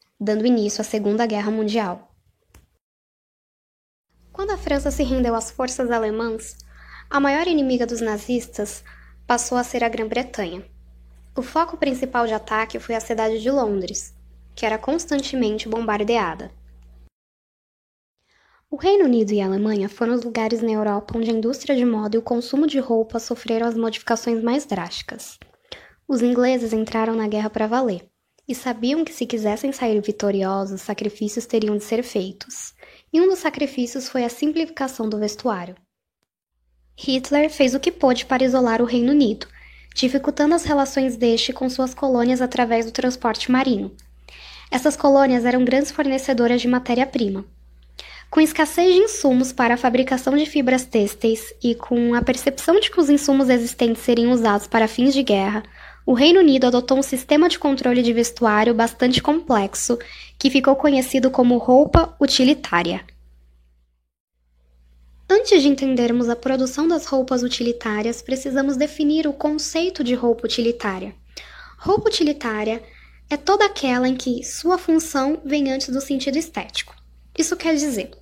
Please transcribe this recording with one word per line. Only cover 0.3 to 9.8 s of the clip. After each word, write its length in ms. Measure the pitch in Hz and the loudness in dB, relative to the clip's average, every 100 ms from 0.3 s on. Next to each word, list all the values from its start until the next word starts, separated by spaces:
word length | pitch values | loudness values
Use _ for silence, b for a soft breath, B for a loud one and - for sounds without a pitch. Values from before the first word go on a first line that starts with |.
| 214 233 | 0 2
início 340 | 240 208 - | 2 0 -4
à 20 | |
Segunda 440 | 208 214 202 214 233 | -6 -4 -2 -2 -2
Guerra 240 | 214 202 | -2 -4
Mundial. 600 | 220 214 226 196 180 - _ _ _ _ - _ _ _ _ _ _ _ _ _ _ _ _ _ _ _ _ _ | -2 -2 -2 -4 -6 -14 _ _ _ _ -20 _ _ _ _ _ _ _ _ _ _ _ _ _ _ _ _ _
Quando 200 | - 403 | -10 -6
a 60 | 392 | -6
França 320 | - 285 285 | -4 -4 -2
se 140 | 277 | -2
rendeu 320 | 262 262 240 226 | -2 0 0 -2
às 160 | 226 | -4
forças 400 | - 254 254 247 | -8 -6 -4 -4
alemãs, 640 | 233 214 220 233 220 - - B B B B B | -2 -2 -4 -6 -8 -12 -20 B B B B B
a 120 | 285 | -2
maior 260 | 277 285 349 | 0 0 0
inimiga 400 | 311 262 247 233 | 0 0 0 -2
dos 160 | 233 | -4
nazistas 840 | 226 208 - 247 - - 208 - - b b b - | -4 -6 -4 -4 -4 -8 -8 -10 -20 b b b -2
passou 320 | 240 - 247 | -2 0 -4
a 40 | |
ser 200 | 240 247 | -2 -2